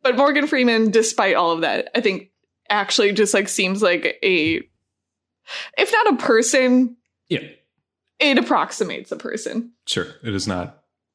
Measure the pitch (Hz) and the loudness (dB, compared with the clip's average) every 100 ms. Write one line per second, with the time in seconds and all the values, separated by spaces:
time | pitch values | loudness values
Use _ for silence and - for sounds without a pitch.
0 | 262 247 285 294 294 277 247 226 220 220 | 0 2 2 2 0 2 2 2 2 2
1 | 226 - 202 170 170 165 156 101 - 240 | 0 0 0 2 0 -2 -2 -4 -4 -2
2 | 226 185 - _ _ _ _ 208 196 - | -2 -4 -12 _ _ _ _ -2 0 2
3 | 208 196 208 202 208 - 185 196 202 175 | 2 2 2 2 0 -2 -2 0 0 0
4 | - - 147 170 156 160 - _ _ _ | -2 -2 0 0 0 -4 -8 _ _ _
5 | _ _ _ _ - - - - 392 440 | _ _ _ _ -18 -16 -10 -4 0 2
6 | 453 254 - 226 233 277 254 254 247 - | 2 2 2 2 4 2 4 4 2 -4
7 | _ _ _ 156 - - _ _ _ _ | _ _ _ -6 -6 -20 _ _ _ _
8 | _ _ 294 262 - 220 156 - 190 76 | _ _ 2 2 2 -2 -2 -4 -6 -6
9 | - - - - - 226 233 _ - - | -12 -12 -10 -10 -6 -8 -8 _ -6 -6
10 | 82 - 117 98 95 90 90 _ _ _ | -6 -10 -6 -4 -4 -6 -8 _ _ _
11 | _ | _